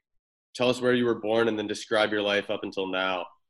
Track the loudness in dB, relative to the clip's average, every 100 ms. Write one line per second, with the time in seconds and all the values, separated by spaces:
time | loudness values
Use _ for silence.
0 | _ _ _ _ _ -2 0 2 2 2
1 | 2 0 0 2 2 0 -4 -6 -2 2
2 | 2 2 2 0 0 -6 -6 -6 -4 -2
3 | -2 -2 -6 _ _